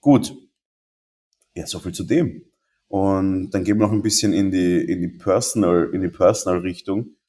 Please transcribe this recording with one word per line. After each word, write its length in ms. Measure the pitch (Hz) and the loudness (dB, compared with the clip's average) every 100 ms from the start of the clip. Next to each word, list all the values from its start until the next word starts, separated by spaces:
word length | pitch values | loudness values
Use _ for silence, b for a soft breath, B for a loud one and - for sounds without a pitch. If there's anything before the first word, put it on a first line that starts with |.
Gut. 360 | 143 131 - - _ _ _ _ _ _ _ _ _ _ _ | 6 4 2 -12 _ _ _ _ _ _ _ _ _ _ _
Ja, 120 | - 80 | -14 -10
so 120 | 87 | -10
viel 140 | 90 | -10
zu 120 | - | -10
dem. 400 | 82 147 135 - - _ _ _ _ | -2 0 0 -6 -20 _ _ _ _
Und 640 | 98 98 95 95 95 92 | 0 2 2 0 -2 -4
dann 140 | 98 | -4
gehen 140 | 98 104 | 0 2
wir 80 | 107 | 2
noch 60 | |
ein 100 | 107 | 0
bisschen 300 | 110 - 107 | 0 0 0
in 180 | 92 98 | 2 0
die, 340 | 95 90 87 | 2 2 0
in 160 | 82 92 | 0 -4
die 80 | 87 - | -6 -6
Personal, 720 | 98 95 - 113 92 87 82 | 0 0 0 0 2 2 0
in 100 | 98 | -2
die 60 | 92 | -6
Personal-Richtung. 1080 | - 92 - 92 90 90 87 - 98 107 _ | 2 2 2 -2 -4 -4 -8 -6 -6 -6 _